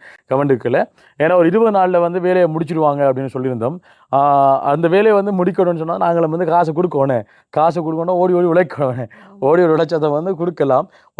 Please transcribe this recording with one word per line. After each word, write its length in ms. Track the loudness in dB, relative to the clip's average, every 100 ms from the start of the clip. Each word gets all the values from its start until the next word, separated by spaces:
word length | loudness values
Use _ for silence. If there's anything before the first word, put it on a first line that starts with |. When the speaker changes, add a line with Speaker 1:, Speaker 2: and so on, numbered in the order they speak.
| -8 -20 -4
Speaker 1:
கமெண்ட்டுக்குள்ள. 560 | -2 0 -2 0 -2 -4 _ _ -4
ஏன்னா 160 | 0
ஒரு 120 | 2 2
இருபது 320 | 2 2 2
நாள்ல 220 | 2 2
வந்து 200 | 0 -2
வேலையை 300 | 0 2 0
முடிச்சிருவாங்க 540 | -2 -4 0 0 2 0
அப்படின்னு 160 | 0 -6 -6
சொல்லியிருந்தோம். 400 | -6 -4 -6 -8 _ _ -4
ஆ, 480 | 0 2 4 2 2
அந்த 280 | 0 0 2
வேலையை 340 | 2 4 2
வந்து 220 | 0 -2
முடிக்கணும்னு 320 | -2 0 0 -2
சொன்னா 200 | -4 -2
நாங்களும் 340 | 0 0 0
வந்து 160 | -2 0
காசு 260 | 0 0
கொடுக்கணும். 520 | -2 -2 0 0 -2 -4 _ _
காசு 300 | 0 0 0
கொடுக்கணும், 280 | -6 -6 -2
ஓடி 240 | 0 2
ஓடி 280 | 2 2 2
உழைக்கணும். 200 | 0 -2
Speaker 2:
ஆமா. 280 | -4 -4 -10 -14 -20 -4
Speaker 1:
ஓடி 220 | 2 4
ஓடி 200 | 4 2
உழைச்சதை 280 | 0 -2 -2
வந்து 260 | -2 -4 -4
கொடுக்கலாம். 540 | -6 -2 0 0 -2 _ _